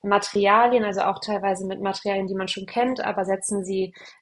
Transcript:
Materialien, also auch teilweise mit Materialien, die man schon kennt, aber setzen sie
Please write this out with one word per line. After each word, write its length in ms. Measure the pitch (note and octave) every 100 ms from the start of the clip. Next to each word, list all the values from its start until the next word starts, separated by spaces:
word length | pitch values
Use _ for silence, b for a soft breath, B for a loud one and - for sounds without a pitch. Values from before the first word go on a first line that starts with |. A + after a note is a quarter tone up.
Materialien, 800 | G3+ G3+ G3+ G#3 G3 G#3 A#3+ B3 G#3+
also 160 | F#3+
auch 180 | G3 F#3+
teilweise 460 | - G#3 G3 F#3 F#3+
mit 160 | F#3+
Materialien, 460 | G3 F#3+ G#3 G3 F#3+
die 80 | F#3+
man 120 | F#3+
schon 200 | - F#3+
kennt, 360 | - B3 B3+
aber 220 | - G3+ F#3+
setzen 400 | F#3+ - G3+ F#3
sie 280 | F#3+ F#3 B B B